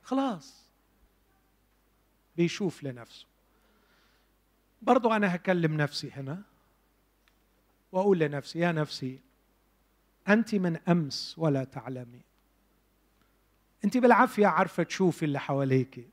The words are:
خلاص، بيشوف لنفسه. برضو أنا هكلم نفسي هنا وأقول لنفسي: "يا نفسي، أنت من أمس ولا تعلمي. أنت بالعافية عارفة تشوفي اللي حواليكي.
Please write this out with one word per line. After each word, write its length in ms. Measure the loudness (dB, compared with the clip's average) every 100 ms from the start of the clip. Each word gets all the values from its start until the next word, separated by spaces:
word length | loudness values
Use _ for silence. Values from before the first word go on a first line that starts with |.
خلاص، 640 | -6 -4 -4 -8 -14 -20 _ _ _ _ _ _ _ _ _ _ _ _ _ _ _ _ _ -2
بيشوف 460 | -2 -2 -6 -6
لنفسه. 440 | -14 -14 -20 -20 -20 _ _ _ _ _ _ _ _ _ _ _ _ _ _ _
برضو 300 | 2 2 4
أنا 240 | 2 0 0
هكلم 420 | 0 0 0 0
نفسي 340 | -2 -4 -12
هنا 300 | -12 -10 -12 -14 _ _ _ _ _ _ _ _ _ _ _ _ _ _
وأقول 280 | -2 2 2
لنفسي: 400 | 0 -2 -10 -2
"يا 120 | -2
نفسي، 480 | 0 -4 -6 -12 -12 _ _ _ _ _ _ _ _ _ _ 2
أنت 280 | 2 2 -2
من 200 | -2 -2
أمس 600 | 2 2 2 -8 -12 -4
ولا 260 | -2 -2
تعلمي. 580 | -4 -12 -12 -14 -14 -20 _ _ _ _ _ _ _ _ _ _ _ _ _ _ _ _ -2
أنت 120 | 2
بالعافية 500 | 6 6 6 4 2
عارفة 360 | 4 0 -2
تشوفي 420 | -6 0 0 0 -4
اللي 140 | -4
حواليكي. 680 | -4 -2 2 2 0 -10 -20